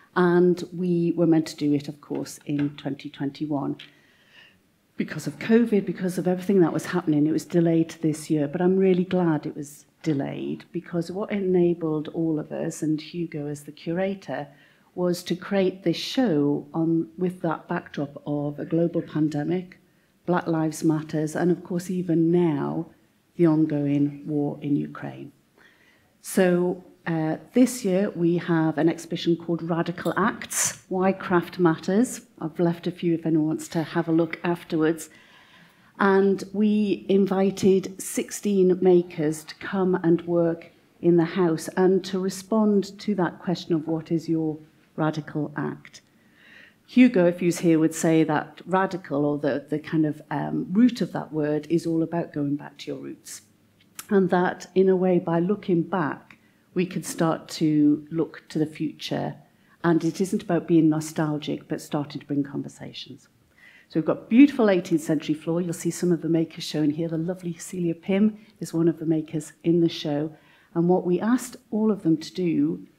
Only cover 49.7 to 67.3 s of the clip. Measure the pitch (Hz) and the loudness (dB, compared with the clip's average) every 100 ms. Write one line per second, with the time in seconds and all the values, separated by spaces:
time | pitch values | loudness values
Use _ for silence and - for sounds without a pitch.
49.7 | 151 151 160 151 143 - 147 151 151 - | -6 -2 0 0 -2 -6 -6 -4 -4 -2
50.7 | 185 247 240 180 - - 156 147 151 151 | 4 4 4 -4 -4 -6 -4 -2 -2 -2
51.7 | 165 170 165 165 170 - 151 143 143 143 | -2 0 -2 -2 -4 -6 -4 -2 -4 -6
52.7 | - - 139 139 131 - - - _ _ | -14 -12 -10 -12 -16 -16 -20 -20 _ _
53.7 | _ _ - - 202 180 185 180 - - | _ _ -20 0 2 4 2 0 -4 -2
54.7 | 190 190 185 185 175 175 165 175 208 - | 2 4 4 4 2 2 0 0 -2 0
55.7 | 175 156 196 143 - - - _ _ _ | 0 0 -2 -4 -6 -14 -20 _ _ _
56.7 | - 180 - 156 - 165 156 - - 156 | -4 -4 -4 -10 -2 0 0 -6 -2 0
57.7 | 151 147 147 147 165 156 - - 165 151 | 4 4 2 -2 -4 -4 -6 -8 -4 -4
58.7 | 151 156 - - 143 143 147 - _ _ | -4 -8 -8 -6 -4 -6 -8 -18 _ _
59.7 | _ 170 165 156 165 190 214 - 165 - | _ 0 2 0 -2 -2 -2 -2 -2 4
60.7 | 170 156 156 156 - 156 151 147 143 - | 4 6 2 -2 -4 -2 -4 -6 -8 -6
61.7 | 151 - 151 143 143 - 143 139 143 139 | -8 -4 -6 -6 -10 -6 -4 -4 -6 -10
62.7 | - 139 131 - 127 _ _ _ _ - | -14 -16 -16 -18 -20 _ _ _ _ -20
63.7 | - _ 165 156 - - 226 285 - 220 | -20 _ -4 -2 -2 2 8 8 8 4
64.7 | 185 180 165 - 151 - 151 - 165 180 | 2 2 -2 0 -2 0 -4 -2 -2 -4
65.7 | 175 175 170 180 165 160 165 160 - - | -4 -4 0 2 2 2 0 0 -4 -6
66.7 | 156 151 147 165 160 165 | 0 0 0 -2 -4 -4